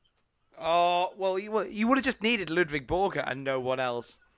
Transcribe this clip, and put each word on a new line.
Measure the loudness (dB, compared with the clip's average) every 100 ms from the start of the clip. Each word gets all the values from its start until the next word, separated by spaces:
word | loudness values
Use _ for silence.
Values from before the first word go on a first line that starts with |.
| _ _ _ _ _ -8
Oh, | 0 4 4 4 0 -2
well, | -2 -2
you, | -2 -2
you | -2 0 2
would | 4
have |
just | 2 0
needed | 0 0 0
Ludwig | 0 0 -2 -2
Borga | 0 0 -2 -4
and | -4
no | -2 -2
one | -2 -2
else. | -2 -4 -8 -18 _